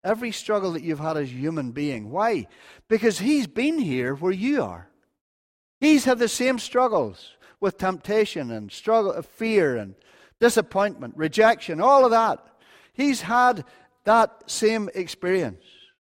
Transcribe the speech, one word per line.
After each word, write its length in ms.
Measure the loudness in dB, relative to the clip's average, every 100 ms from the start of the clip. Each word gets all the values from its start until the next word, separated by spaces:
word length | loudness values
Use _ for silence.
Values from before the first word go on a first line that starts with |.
Every 300 | -2 -4 -4
struggle 400 | -8 -2 -2 -2
that 100 | -4
you've 160 | -4 -4
had 200 | -4 -4
as 100 | -6
a 40 |
human 400 | -6 -6 -4 -6
being. 360 | -6 -6 -6 -8
Why? 380 | -2 -2 -2 -6 _ -20 -20 _
Because 300 | 0 2 0
he's 280 | 0 0 0
been 320 | -2 0 0
here 360 | -2 -2 -2
where 180 | -2 -4
you 300 | -2 -2 -2
are. 260 | -2 -8 -18 _ _ _ _ _ _ _ _ _
He's 280 | 4 4 4
had 140 | 0
the 60 | 0
same 320 | 0 -2 -2
struggles 800 | -2 0 2 0 -2 -8 -20 _ _ _
with 160 | -4 -2
temptation 720 | -4 -4 -2 0 0 -2 -8
and 220 | -8 -10
struggle 400 | -10 0 2 2
of 140 | -4 -10
fear 500 | _ 0 2 2 0
and 180 | -6 -14 _ _ _ _
disappointment, 760 | 2 2 0 -2 -2 -4 -14 -6
rejection, 640 | -4 4 4 4 -4 0
all 240 | 4 6 6
of 60 |
that. 300 | 4 2 -2 _ _ _ -20 _
He's 260 | -4 -2 -2
had 460 | 0 2 4 2 -6 -20 _ _
that 460 | 2 4 4 -2 -12
same 380 | -2 0 0 -4
experience. 720 | -6 -8 -6 -2 -2 -2 -8 _ _ _ _